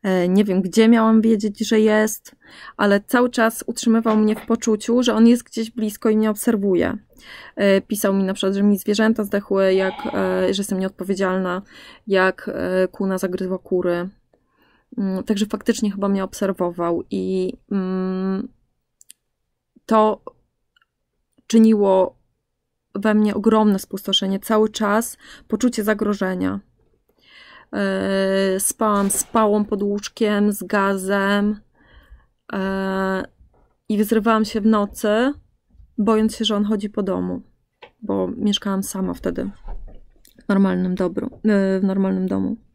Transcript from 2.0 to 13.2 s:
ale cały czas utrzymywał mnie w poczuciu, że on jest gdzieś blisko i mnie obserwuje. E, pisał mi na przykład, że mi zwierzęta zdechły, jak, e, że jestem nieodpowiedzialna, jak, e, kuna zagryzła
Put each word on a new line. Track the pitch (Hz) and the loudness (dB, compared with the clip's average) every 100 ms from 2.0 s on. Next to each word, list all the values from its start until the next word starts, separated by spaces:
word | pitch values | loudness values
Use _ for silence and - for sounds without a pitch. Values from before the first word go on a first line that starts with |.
| 214 - - _ - - - - | 0 -4 -16 _ -20 -20 -20 -2
ale | 208 202 | 2 2
cały | 202 247 247 | 2 0 2
czas | 247 226 226 - | 2 0 0 -10
utrzymywał | 233 - 226 226 220 | -4 2 2 2 2
mnie | 214 220 | 2 0
w | - | -2
poczuciu, | 233 - 214 - 240 | -2 0 -2 0 0
że | 240 | 2
on | 214 233 | 6 6
jest | 240 | 6
gdzieś | - - 226 | 0 -10 -8
blisko | 233 214 214 233 | -6 -6 -2 0
i | 214 | 2
mnie | 220 | 0
obserwuje. | 208 - 220 202 180 165 214 _ _ - - - - | 0 0 0 2 0 0 -4 _ _ -20 -20 -18 -2
E, | 202 196 | 2 2
pisał | - 202 202 | 0 -2 0
mi | 196 | 0
na | 190 | 0
przykład, | 196 190 196 | 0 -2 2
że | |
mi | 202 202 | 2 2
zwierzęta | - 208 220 226 | 0 2 2 2
zdechły, | 202 202 202 196 190 | -2 -4 -2 0 2
jak, | 190 190 196 - | 2 0 -4 -6
e, | 196 190 185 185 | -2 -2 0 0
że | 196 | -2
jestem | 196 190 | -4 -4
nieodpowiedzialna, | 190 - 185 196 190 185 185 180 - - - - - | -4 -6 -6 -2 -2 -2 -2 -6 -8 -20 -20 -20 0
jak, | 190 185 185 - | 2 2 0 -8
e, | - 180 185 185 | -6 -2 0 0
kuna | - 190 | 0 -2
zagryzła | 190 | -2